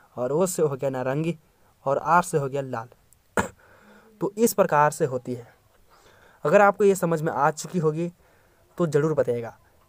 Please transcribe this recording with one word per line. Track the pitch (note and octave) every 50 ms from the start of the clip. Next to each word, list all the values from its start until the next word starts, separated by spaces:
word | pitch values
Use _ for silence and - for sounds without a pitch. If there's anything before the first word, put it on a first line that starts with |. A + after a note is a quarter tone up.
| _ _ -
और | - B2+ B2+ C3+
ओ | D#3+ F#3+
से | F3+ F3+ - E3
हो | C#3+ C#3
गया | C3 - C#3
नारंगी, | C3 C3 B2+ B2+ C3+ D3 D#3+ E3 E3 - _ _ _ _ _ _ _ _ -
और | C3+ C#3 C#3+
आर | - D3 E3 F3+ F3
से | - - D#3
हो | C#3 C3+
गया | C3 C#3 C#3
लाल। | C3 B2+ A2+ A2+ A#2 - _ _ _ _ _ _ _ - -
<clears throat> | - - - _ _ _ _ _ _ - - - _ _ _ -
तो | E3 D#3 - G#3
इस | A#3 A#3 -
प्रकार | - F#3+ - D#3+ D3 D3 D3+
से | D3 - E3
होती | C3 C3 B2+ - - B2
है। | A#2 A#2 - _ _ _ _ _ _ _ _ _ _ _ _ _ _ _ _ _ _ -
अगर | D3+ D#3+ G#3
आपको | G#3 G3+ G3 - G#3+
ये | G3 G3
समझ | F3+ - E3+ E3+ D#3 D3+
में | D#3+ G#2+
आ | A#2+ C#3 D#3
चुकी | D#3 - - D#3+ - F3+
होगी | D#3 D#3 D3+ D#3+ E3+ E3+ - _ _ _ _ _ _ _ _ _ _ _ _ -
तो | F3
ज़रूर | D#3+ D3 D3 C#3+ D#3+ D#3
बताइएगा। | C#3 B2 - A#2+ A#2+ A#2 A2 - _ _ _ _ _ _